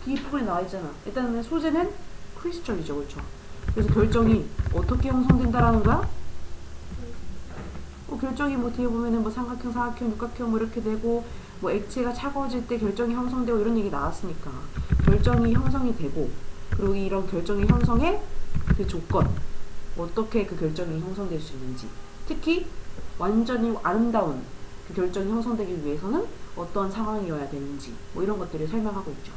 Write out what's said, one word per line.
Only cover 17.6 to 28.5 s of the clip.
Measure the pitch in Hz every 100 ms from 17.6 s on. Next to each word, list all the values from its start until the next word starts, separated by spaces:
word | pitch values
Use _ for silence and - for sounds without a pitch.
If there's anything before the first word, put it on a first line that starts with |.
| 202
형성의 | 247 226 233 320 415 - - - - - -
그 | 180
조건, | 175 - 190 - - - - - - - -
어떻게 | 170 226 220 233 196
그 | 165
결정이 | 160 160 170 156
형성될 | 180 190 196 160
수 | -
있는지, | 135 131 127 107 - - - -
특히 | 320 - 339 339 - - - - -
완전히 | 180 220 233 240 233 214
아름다운 | - 208 233 226 175 131 - - - - -
그 |
결정이 | 175 180 196 196
형성되기 | 226 233 220 196 175 147
위해서는 | 151 190 294 453 - - -
어떤 | 170 208 190
상황이어야 | 196 220 220 185 156 139
되는지 | 143 139 143 127 113 -
뭐 | 165
이런 | 185 202
것들을 | 165